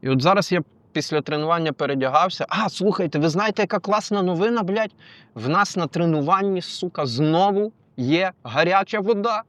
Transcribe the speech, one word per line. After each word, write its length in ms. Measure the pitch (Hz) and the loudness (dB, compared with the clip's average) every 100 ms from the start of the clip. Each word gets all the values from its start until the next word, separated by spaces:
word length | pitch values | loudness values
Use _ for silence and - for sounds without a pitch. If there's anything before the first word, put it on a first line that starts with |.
І 80 | - | 0
от 140 | 135 | 2
зараз 300 | 143 196 180 | 4 2 2
я 100 | 175 156 _ _ | -2 -4 _ _
після 260 | - 147 156 | -6 -2 -2
тренування 520 | 143 151 151 170 160 | -2 -4 0 0 0
передягався. 720 | 143 147 139 131 143 180 - 147 | -2 -2 0 2 2 2 -2 -4
А, 200 | 190 214 | -2 -2
слухайте, 500 | - 190 190 175 151 | 0 -2 0 -2 0
ви 100 | 160 | 0
знаєте, 340 | 156 214 202 | 0 -2 0
яка 160 | 202 208 | -2 -2
класна 440 | - 208 - 202 | 0 -2 0 -2
новина, 400 | 185 170 208 240 | 0 0 0 0
блядь? 320 | 185 202 220 _ - - _ | -2 -2 -4 _ -20 -20 _
В 140 | - 113 | -8 -2
нас 280 | 175 202 - | 2 2 0
на 100 | 143 | -4
тренуванні, 760 | - 170 156 143 190 202 190 | 0 2 2 2 0 0 -2
сука, 440 | - - 185 - 143 | -6 -8 -8 -4 -4
знову 680 | 117 151 160 196 196 208 _ _ - | 0 2 4 4 2 -2 _ _ -6
є 360 | 123 160 185 - | 0 0 0 -6
гаряча 580 | 120 120 165 190 196 214 | -6 0 2 2 0 -4
вода. 420 | 196 214 214 214 | 0 0 0 -4